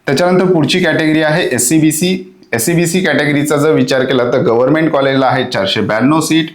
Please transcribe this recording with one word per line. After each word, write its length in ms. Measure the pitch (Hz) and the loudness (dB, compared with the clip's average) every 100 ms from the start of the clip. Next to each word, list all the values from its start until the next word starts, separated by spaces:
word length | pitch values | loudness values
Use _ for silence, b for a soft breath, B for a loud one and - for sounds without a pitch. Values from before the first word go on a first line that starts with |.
| - | -4
त्याच्यानंतर 380 | 139 180 185 185 | 0 2 2 2
पुढची 340 | 170 139 180 | 2 0 0
कॅटेगरी 420 | 214 165 156 156 | 0 0 0 0
आहे 200 | 156 160 - | 0 0 -2
एससीबीसी. 720 | 123 - 160 156 - 180 185 - - - | -2 0 2 2 0 -2 -4 -8 -20 -8
एससीबीसी 460 | 117 175 165 170 185 | -4 -2 0 0 0
कॅटेगरीचा 540 | 180 147 147 143 147 147 | 0 0 0 -2 0 0
जर 140 | 151 | 2
विचार 320 | 147 127 135 127 | 2 0 0 0
केला 180 | 131 123 | 0 0
तर 160 | 123 | 0
गव्हर्नमेंट 500 | 95 117 131 156 160 | 2 2 2 2 0
कॉलेजला 340 | 143 139 135 127 | 0 0 2 0
आहे 180 | 131 123 | 0 -2
चारशे 360 | 113 95 113 | -4 -2 -2
ब्याण्णव 380 | 101 107 127 160 | -2 0 2 2
सीट, 280 | 156 160 165 | 0 -2 -2